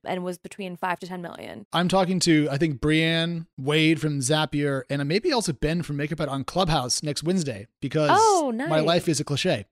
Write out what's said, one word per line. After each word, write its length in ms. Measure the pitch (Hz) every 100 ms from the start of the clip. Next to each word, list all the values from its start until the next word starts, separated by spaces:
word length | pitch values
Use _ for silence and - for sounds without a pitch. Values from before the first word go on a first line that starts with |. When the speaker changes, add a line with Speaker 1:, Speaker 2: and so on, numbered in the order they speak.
Speaker 1:
and 200 | - 185
was 140 | 180 175
between 380 | - - 185 175
five 220 | 185 170
to 60 | 175
ten 160 | 180
million. 440 | 170 - - 107 -
Speaker 2:
I'm 160 | 165 180
talking 300 | 190 180 185
to, 280 | 170 156 147
I 80 | 139
think, 220 | 165 135
Brianne, 680 | 147 156 165 165 165 170 165 -
Wade 440 | 135 156 156 160
from 180 | 156 143
Zapier, 640 | 123 156 156 147 143 135 -
and 160 | 143 143
maybe 260 | 190 370
also 200 | 254 185
Ben 300 | 139 151 170
from 140 | 156 143
Make 140 | 147
Up 100 | 156
It 80 | 151
on 140 | 139
Clubhouse 600 | - 175 185 156 123 -
next 200 | 151 139
Wednesday 460 | 151 185 143 104 - _
because 300 | 139 156 151
Speaker 1:
Oh, 400 | 370 440 381 285
Speaker 2:
my 140 | 226 294
Speaker 1:
nice. 200 | 156 156
Speaker 2:
life 220 | 170 -
is 120 | 143
a 40 |
cliche. 420 | - 143 185 127 -